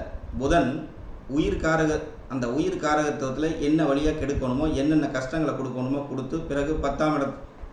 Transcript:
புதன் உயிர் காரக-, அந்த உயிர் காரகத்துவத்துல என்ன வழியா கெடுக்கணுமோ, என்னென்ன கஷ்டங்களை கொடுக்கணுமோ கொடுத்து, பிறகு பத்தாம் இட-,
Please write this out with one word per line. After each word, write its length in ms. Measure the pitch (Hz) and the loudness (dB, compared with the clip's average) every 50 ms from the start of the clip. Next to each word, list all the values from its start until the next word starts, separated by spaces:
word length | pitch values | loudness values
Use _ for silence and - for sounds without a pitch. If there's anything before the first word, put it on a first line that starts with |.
| - - - - - - 117 | -4 -8 -10 -10 -10 -8 -4
புதன் 360 | 117 135 147 170 160 131 123 147 160 - - - - - - - - - - | -2 2 4 4 4 4 2 0 -4 -6 -10 -12 -14 -12 -12 -12 -12 -8 -2
உயிர் 340 | 135 156 185 202 185 156 | 0 0 2 2 0 0
காரக-, 380 | 160 160 160 156 156 151 156 - - - - - - - | 2 2 4 4 4 2 2 0 -2 -6 -12 -14 -10 -6
அந்த 180 | 135 127 120 117 | -4 -2 0 0
உயிர் 320 | 127 151 180 185 175 - | 0 0 0 0 0 0
காரகத்துவத்துல 680 | 151 147 151 151 151 147 - - 135 131 - 147 156 160 - - | 0 2 2 2 2 2 0 -2 -2 -2 -2 0 0 0 0 0
என்ன 200 | 147 147 156 160 151 | 2 4 4 4 4
வழியா 280 | 139 139 147 151 156 151 | 4 4 4 2 2 2
கெடுக்கணுமோ, 520 | - 135 135 143 - 131 123 123 139 156 156 131 | 0 0 -2 0 0 0 0 2 2 2 2 2
என்னென்ன 320 | 135 139 151 156 151 139 127 | 2 2 2 2 2 2 0
கஷ்டங்களை 420 | 131 127 127 - 165 160 151 135 127 | -2 -2 -2 -2 -2 0 0 0 0
கொடுக்கணுமோ 460 | 135 131 123 117 127 127 131 139 143 - | -2 -4 -4 -4 -2 -2 0 0 -2 -2
கொடுத்து, 320 | - 127 131 127 131 165 160 | -4 -6 -6 -4 -4 -4 -4
பிறகு 300 | 156 - 139 143 143 151 156 - | -2 -2 -2 0 0 0 0 0
பத்தாம் 360 | 139 139 135 - 156 151 147 | 0 0 0 2 2 2 2
இட-, 200 | 143 135 117 - - - - - - - - | 2 0 -2 -4 -8 -12 -16 -14 -14 -14 -14